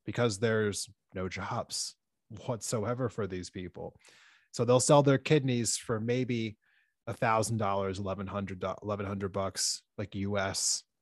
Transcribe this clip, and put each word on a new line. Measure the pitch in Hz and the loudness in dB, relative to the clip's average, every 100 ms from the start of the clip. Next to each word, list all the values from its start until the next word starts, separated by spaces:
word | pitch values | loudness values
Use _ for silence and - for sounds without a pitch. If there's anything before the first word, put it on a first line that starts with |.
| - | -6
because | 120 120 95 | 0 0 2
there's | 113 110 104 95 - - _ 95 | 2 2 2 -2 -6 -14 _ -8
no | 92 | -6
jobs | 92 98 120 92 - - - _ _ - 107 - | -6 -6 -6 -6 -6 -8 -10 _ _ -18 -10 -6
whatsoever | 117 - 120 104 123 123 | -6 -2 -2 0 -2 -2
for | - 98 | -2 -4
these | 92 90 | -4 -8
people. | - 90 - 82 - - - - - _ | -10 -10 -10 -12 -14 -20 -20 -20 -20 _
So | - | 0
they'll | 120 123 | 6 6
sell | - 147 | 8 8
their | 139 135 | 8 4
kidneys | - 156 131 120 113 - | 6 4 4 0 0 -2
for | - 110 | -2 -2
maybe | 113 123 123 117 113 - _ _ _ _ - | 0 0 0 -2 -4 -8 _ _ _ _ -12
a | 101 | -2
thousand | 117 110 104 110 | 2 2 2 0
dollars, | 101 98 98 92 | 0 0 -2 -2
eleven | 95 95 98 | -4 -6 -6
hundred, | 101 95 92 92 - | -6 -6 -4 -6 -4
eleven | 104 101 98 | -4 -4 -4
hundred | 101 98 | -4 -4
bucks, | 98 95 - - - - - | -2 -4 -2 -4 -4 -10 -10
like, | 101 | -8
U | 104 98 101 | -4 -2 0
S, | 95 87 - - - _ | 0 0 0 -2 -6 _